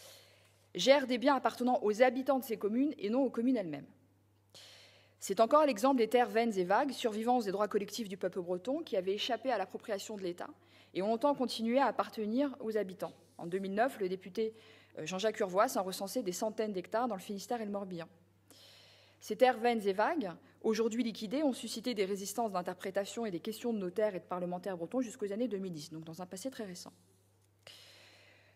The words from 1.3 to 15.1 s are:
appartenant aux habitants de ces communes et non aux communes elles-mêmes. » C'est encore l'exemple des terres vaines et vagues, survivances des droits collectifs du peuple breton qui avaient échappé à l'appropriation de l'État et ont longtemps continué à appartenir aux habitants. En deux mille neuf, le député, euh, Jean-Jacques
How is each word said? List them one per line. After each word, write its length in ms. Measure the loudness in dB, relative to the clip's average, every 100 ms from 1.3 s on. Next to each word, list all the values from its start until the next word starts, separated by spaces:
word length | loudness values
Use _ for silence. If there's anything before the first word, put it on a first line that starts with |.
| 2
appartenant 440 | 0 0 0 2
aux 220 | 2 6
habitants 340 | 4 4 0 0
de 60 |
ces 140 | 0 -4
communes 360 | -2 0 0 -2
et 100 | -2
non 140 | 0
aux 80 | 0
communes 260 | 0 0 0
elles-mêmes. » 300 | -2 -8 -12 -20 _ _ _ _ _ -20 -20 -20 -20 -20 _ -12
C'est 200 | -2 4
encore 260 | 8 8 6
l'exemple 340 | 6 4 4
des 100 | 6
terres 180 | 6 6
vaines 320 | 4 2 2
et 60 | 4
vagues, 260 | 4 2
survivances 540 | 0 -2 0 2 2 2
des 80 |
droits 160 | 0 0
collectifs 400 | 0 -2 -8 -8
du 80 | -4
peuple 240 | -4 -4
breton 420 | -4 -4 -2 -4
qui 140 | -2 -2
avaient 160 | -2
échappé 360 | -2 -2 -4 -2
à 80 | -2
l'appropriation 600 | -2 -8 -6 -6 -6 -6
de 40 |
l'État 280 | -6 -6 -10 -14 _ -20 -10
et 80 | -4
ont 60 | 0
longtemps 260 | 2 2
continué 460 | 2 0 -2 2 4
à 60 | 4
appartenir 680 | 2 -2 -2 -2 0 0 -2
aux 160 | -4 -2
habitants. 380 | -2 -4 -8 -10 -20 -12
En 100 | -6
deux 120 | -4
mille 140 | -2
neuf, 240 | 0 0 0
le 80 | -4
député, 440 | -4 -8 -4 -4 -4 -20 -20 -20 -12
euh, 60 |
Jean-Jacques 340 | -8